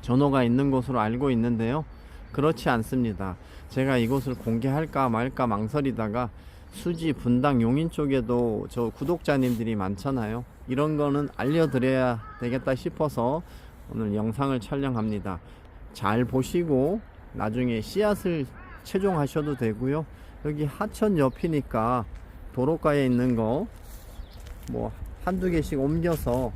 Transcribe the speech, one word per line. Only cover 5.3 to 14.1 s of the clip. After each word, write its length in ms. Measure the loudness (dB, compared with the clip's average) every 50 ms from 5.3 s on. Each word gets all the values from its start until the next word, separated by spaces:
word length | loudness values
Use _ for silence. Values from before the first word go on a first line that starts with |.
| 0 0 0 0
망설이다가 840 | 2 0 -2 0 0 0 0 0 0 -2 -2 -2 -2 -2 -4 -4 -6 -12 -18 -18 -18 -18 -20 -18
수지, 420 | -16 -6 -4 -4 -4 0 0 -2 -2
분당, 480 | 0 2 2 4 4 4 4 4 4
용인 300 | 4 4 4 2 0 0
쪽에도 800 | 0 0 0 2 2 2 2 2 2 2 2 2 0 -2 -4 -4
저 200 | -4 -2 -2 -2
구독자님들이 840 | -2 -4 -2 -2 -2 0 2 2 2 4 4 2 2 0 0 -2 0
많잖아요. 680 | 0 0 -2 -2 -4 -2 -2 -2 -2 -2 -2 -4 -6 -8 -10 -16 -18 -6 -4
이런 280 | 0 0 2 2 2
거는 320 | 0 2 2 2 0 0 -2 -4
알려드려야 880 | -2 0 2 4 4 4 4 4 2 2 4 4 4 4 2 2 0 -4 -12 -12 -6
되겠다 380 | -4 -2 -2 -2 0 0 -2
싶어서 680 | 0 -2 -6 -2 0 -2 0 0 0 0 2 0 0 -4 -8 -16 -18 -18 -18 -20 -18 -16 -8
오늘 240 | -6 -4 -2 0